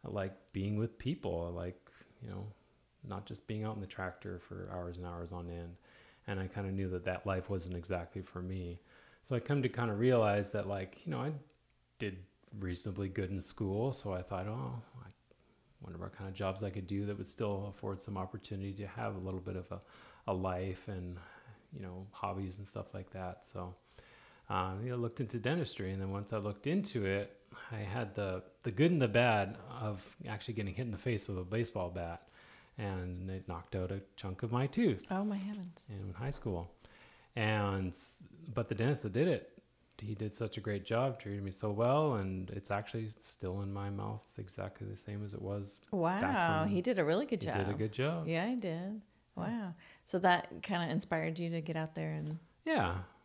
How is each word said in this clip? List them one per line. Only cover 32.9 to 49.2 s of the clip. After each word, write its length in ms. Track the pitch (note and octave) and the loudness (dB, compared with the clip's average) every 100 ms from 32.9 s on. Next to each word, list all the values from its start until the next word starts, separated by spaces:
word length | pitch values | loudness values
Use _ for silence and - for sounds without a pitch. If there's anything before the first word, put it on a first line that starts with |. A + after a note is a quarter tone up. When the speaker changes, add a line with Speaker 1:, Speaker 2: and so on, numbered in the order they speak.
| F#2 F2+ F2+ F#2 | -2 -2 -4 -4
Speaker 1:
it 160 | F#2+ F#2 | -4 -4
knocked 280 | E2+ E2 G2 | -6 -4 -2
out 160 | F#2 | 0
a 100 | G2 - - | -2 -6 -8
chunk 260 | G2 F#2 | -6 -4
of 100 | A#2 | 0
my 120 | A#2+ C3+ | 2 2
tooth 380 | - A3 G2+ - | 4 4 4 -2
Speaker 2:
Oh, 120 | F#3+ G#3 | -2 0
my 100 | G3 | -2
heavens. 480 | G3 G#3 F3+ - - | -4 -6 -8 -12 -10
Speaker 1:
in 240 | G2+ G2 | -8 -6
high 160 | F2 B2+ | -4 -4
school. 400 | - A2+ F2 E2+ - - - - - - - | -2 -2 -2 -4 -12 -20 -20 -20 -20 -8 0
And, 600 | G#2+ G#2+ G2+ G2 F#2 - - - - - E3 | 4 4 4 2 0 -4 -8 -10 -16 -14 -4
but 160 | A#2 A2+ | -2 0
the 60 | A2 | 2
dentist 280 | A#2 D3 | 4 2
that 80 | G#2+ | 2
did 140 | G#2 F3 | 4 4
it, 240 | C3 - - _ _ _ - | 4 -2 -20 _ _ _ -10
he 180 | - G#2 | -6 -2
did 180 | G#2+ | -4
such 220 | - A2 - | -2 -4 -2
a 40 | |
great 240 | G2+ G2+ F#2+ | -2 -2 2
job, 340 | A#2 C3+ C3+ | 4 4 0
treated 240 | G2+ G2+ | -4 -4
me 80 | G2 | -4
so 200 | F#2+ G#2+ | -2 -2
well, 420 | G#2 A#2+ D3 D#3 A2+ | 4 6 8 6 4
and 340 | F#2+ F#2 F#2 | 2 0 -2
it's 200 | G2+ - | -6 0
actually 400 | G2+ G2+ A2+ A2 - | -2 0 -4 -4 -8
still 400 | - - F#2 G2 | -16 -6 -2 -2
in 100 | G2 | -2
my 160 | G2+ G2 | -2 -2
mouth 320 | G2 G#2 G#2+ - - | -2 -2 -4 -8 -10
exactly 500 | G2 - G2 - G2+ | -10 -6 -6 -6 -8
the 80 | G2+ | -8
same 300 | - G#2 G#2 | -6 -6 -4
as 80 | |
it 80 | G#2 | -4
was 360 | G2+ G2+ G2+ - - | -2 -2 -4 -10 -4
back 0 | G3 E3 F#3+ | 2 4 4
Speaker 2:
Wow, 380 | - A3+ E3+ D#3+ | 4 6 6 6
Speaker 1:
from 60 | D#3+ | 4
Speaker 2:
he 120 | G3 | 4
did 180 | F#3 G3+ | 4 4
a 40 | |
really 220 | D3+ F3 D4 | 6 4 4
good 180 | G#3 | 0
Speaker 1:
he 40 | F3 | 2
did 60 | G2+ | 2
a 60 | G2 | 2
Speaker 2:
job. 120 | G2+ | 2
Speaker 1:
good 140 | A2 | 2
job. 340 | G#2+ C#3 E3+ D#3+ | 4 2 2 2
Speaker 2:
Yeah, 180 | E3 G#3 | 2 2
he 80 | B3 | 0
did. 460 | G3 E3 F#3+ G#3+ - _ | 0 -2 -2 -6 -10 _